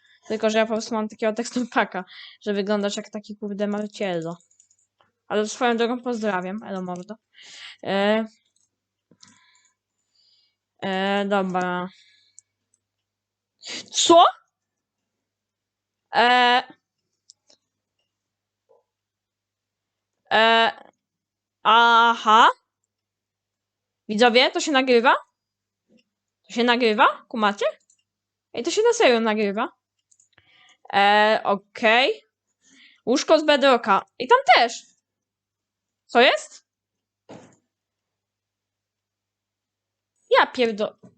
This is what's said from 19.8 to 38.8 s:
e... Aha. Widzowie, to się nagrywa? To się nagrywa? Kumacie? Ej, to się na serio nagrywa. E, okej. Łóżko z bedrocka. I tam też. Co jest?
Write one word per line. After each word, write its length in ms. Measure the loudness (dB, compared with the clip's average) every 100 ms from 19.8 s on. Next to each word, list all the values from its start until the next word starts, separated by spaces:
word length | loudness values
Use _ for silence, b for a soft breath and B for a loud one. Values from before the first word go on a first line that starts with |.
| _ _ _ _ _
e... 420 | 2 4 4 0 -4 -18 _ _ _ _ _ _ _
Aha. 840 | 2 4 6 6 4 2 4 6 6 2 _ _ _ _ _ _ _ _ _ _ _ _ _ _ -8
Widzowie, 420 | 0 2 4 0
to 100 | -2
się 120 | -2
nagrywa? 420 | -2 2 2 2 0 -4 _ _ _ _ _ _ _ _ _ _ _
To 100 | _
się 120 | -4
nagrywa? 600 | -2 0 0 2 0 0 _
Kumacie? 380 | -2 -2 -2 -6 -6 _ _ _ _ _ _ _
Ej, 80 | -10
to 80 | -6
się 120 | 0
na 100 | 0
serio 280 | 2 2 2
nagrywa. 480 | 0 -2 -4 -4 -8 -10 _ _ _ _ _ b b b b b -4
E, 480 | 0 2 4 2 0
okej. 800 | -2 -6 -8 -4 0 2 0 -4 _ _ _ _ b b b b -4
Łóżko 320 | -2 2 2
z 60 |
bedrocka. 600 | 2 2 2 2 0 -2 -2 -12
I 100 | 0
tam 100 | 0 4
też. 320 | 2 2 -4 -20 _ _ _ _ _ _ _ _ _ _ _ _
Co 140 | 2
jest? 460 | 2 2 -8 -20 _ _ _ _ _ _ _ -20 -20 _ _ _ _ _ _ _ _ _ _ _ _ _